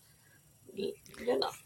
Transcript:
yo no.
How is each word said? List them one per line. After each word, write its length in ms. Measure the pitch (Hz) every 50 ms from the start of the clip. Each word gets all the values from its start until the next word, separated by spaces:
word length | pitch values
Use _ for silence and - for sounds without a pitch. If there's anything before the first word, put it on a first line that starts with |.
| - - - - - - - - - - - - - - -
yo 640 | - - - 415 - - - - - - 480 480 403
no. 100 | 392 - - - -